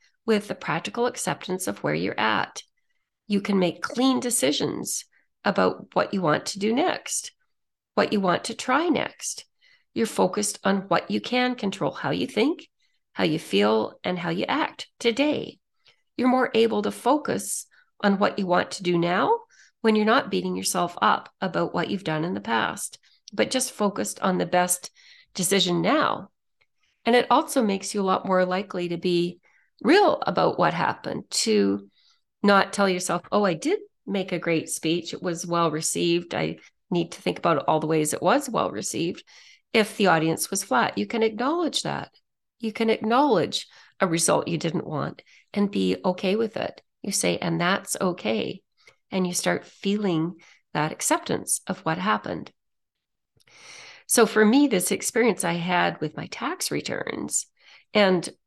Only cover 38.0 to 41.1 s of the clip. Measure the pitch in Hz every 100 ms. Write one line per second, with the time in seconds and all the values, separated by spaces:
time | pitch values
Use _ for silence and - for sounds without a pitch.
38 | 151 - 175 262 277 220 - 101 - -
39 | 165 208 - - - - _ 226 208 -
40 | 190 160 160 - - 190 - 254 - -
41 | 202